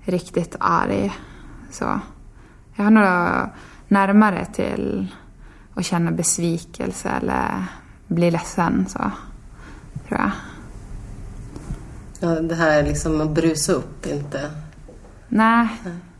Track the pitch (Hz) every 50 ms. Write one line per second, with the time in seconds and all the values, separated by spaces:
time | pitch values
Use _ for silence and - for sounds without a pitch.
0 | - - 180 175 - - - 180 170 170 - - - - 170 - 50 50 196 196
1 | 202 202 - - - - - - - - - - - - - - - 53 52 -
2 | - - - - - - - - - - - - - - - - 202 208 220 220
3 | 202 190 180 175 175 175 - - - - - - - - - - - - 202 202
4 | 196 196 202 208 214 214 185 165 175 - - - - - - - - - - 196
5 | 190 185 - - - - - - - - - - - - - - 180 - 185 170
6 | 170 165 165 170 170 - - - 170 170 165 170 - - - - - - - -
7 | - - - - - - 65 65 - - - - 185 180 - - - - - -
8 | - - 165 170 170 175 170 165 - - - - 170 - - - 185 - - -
9 | - - 190 - - - - - - - - - - - - - - - - -
10 | - - - - - 202 196 - - - - - - - - - - - - -
11 | - - - - - - - - - - - - - - - - - - - -
12 | - - - - 185 170 165 160 165 165 165 165 170 156 151 151 143 143 151 -
13 | - 165 156 151 156 156 151 165 160 165 156 151 - - 180 131 120 - - -
14 | - 151 143 143 143 - - 139 143 151 156 - - - - - - - - -
15 | - - - - - - - 208 220 226 226 233 233 220 226 - - 180 170 175
16 | 175 - -